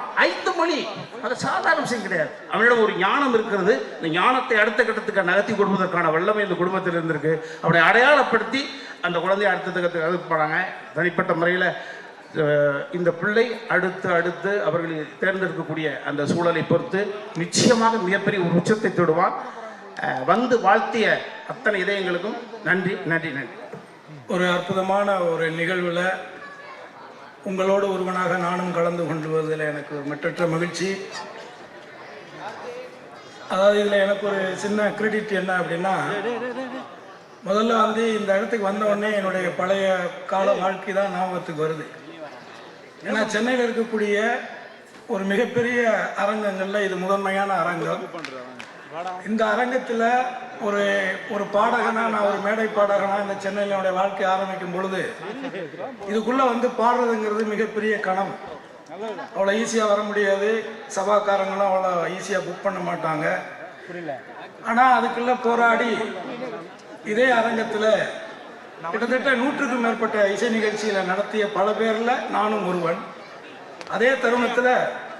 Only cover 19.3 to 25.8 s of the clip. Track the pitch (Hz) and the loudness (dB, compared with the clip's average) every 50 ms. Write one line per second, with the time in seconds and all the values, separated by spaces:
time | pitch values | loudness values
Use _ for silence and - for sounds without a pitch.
19.3 | - - - - - - - - - - - - - - - 151 135 131 131 151 | 2 -2 -8 -10 -12 -12 -12 -14 -14 -14 -16 -14 -10 -6 -4 -2 -2 -2 2 2
20.3 | 185 226 254 233 247 226 - 190 208 220 - - - 233 202 180 151 - - - | 2 4 4 2 2 4 4 6 4 4 4 0 0 2 4 4 2 2 -2 -8
21.3 | - - - - 151 - - 214 208 190 185 190 202 196 190 180 175 175 190 214 | -12 -14 -12 -12 -10 -4 -2 -2 0 0 0 0 0 -2 0 -2 -2 -2 -2 -4
22.3 | 277 - 240 220 - - - 156 180 190 175 180 202 - - 151 165 165 156 160 | -6 -6 -10 -12 -14 -8 -2 0 0 0 0 -2 -2 -4 -2 -2 -2 -2 -2 -4
23.3 | 127 143 127 110 - - - - - - - - - - - - 151 143 123 - | -6 -6 -8 -10 -12 -14 -16 -16 -16 -16 -18 -20 -20 -20 -20 -20 -18 -18 -8 -4
24.3 | 202 175 180 180 175 180 175 - 190 190 185 190 190 202 202 202 196 185 175 170 | 0 0 2 2 2 0 -2 -2 -2 -2 0 0 2 0 2 2 2 2 2 0
25.3 | 165 160 165 160 160 165 170 170 185 180 | 0 0 -2 -2 -2 -2 -2 -2 0 -2